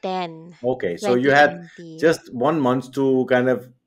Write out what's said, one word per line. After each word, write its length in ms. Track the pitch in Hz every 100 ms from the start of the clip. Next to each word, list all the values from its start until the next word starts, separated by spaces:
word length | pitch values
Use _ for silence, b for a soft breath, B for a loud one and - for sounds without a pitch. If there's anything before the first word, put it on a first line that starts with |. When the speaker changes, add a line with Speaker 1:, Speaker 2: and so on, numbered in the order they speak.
Speaker 1:
ten, 540 | 196 185 175 160 170 165
Speaker 2:
Okay, 320 | 123 127 92 85
so 200 | 107 123
you 160 | 135
had 180 | 139 147
Speaker 1:
twenty 180 | 175 170 -
twenty. 220 | 170 160
Speaker 2:
just 340 | 165 156 -
one 240 | 123 139 160
month 320 | 127 127 131
to 320 | 139 135 131 127
kind 240 | 127 127
of 180 | 120 - _